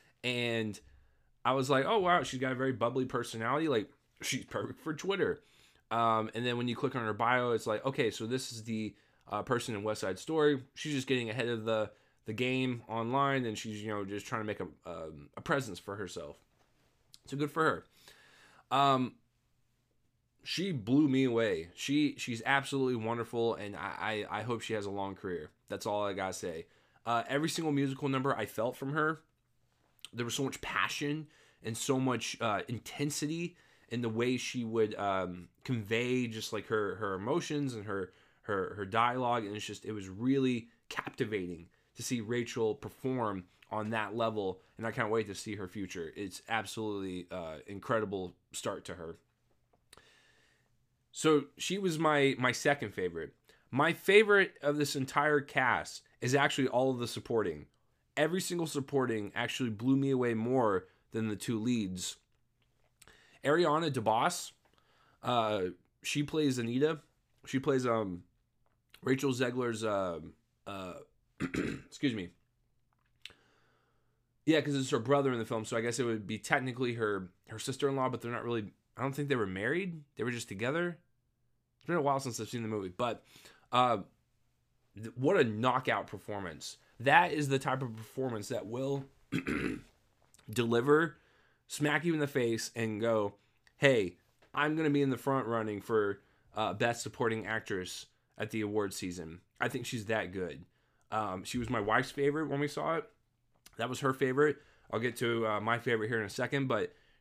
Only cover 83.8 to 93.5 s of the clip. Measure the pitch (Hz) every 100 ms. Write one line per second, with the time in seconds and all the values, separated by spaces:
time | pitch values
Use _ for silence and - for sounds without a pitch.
83.8 | 127 110 90 _ _ _ _ _ _ _
84.8 | _ 101 110 120 135 190 123 107 127 123
85.8 | 123 107 - 101 - 104 92 76 - -
86.8 | _ _ 123 151 175 151 143 135 139 131
87.8 | 131 110 110 - 131 113 101 117 98 120
88.8 | 135 139 135 _ _ - - 73 62 -
89.8 | - _ _ _ _ - - 117 117 117
90.8 | 131 151 165 - _ _ _ _ _ -
91.8 | 147 147 165 156 143 139 120 113 - 117
92.8 | 113 104 113 110 104 - _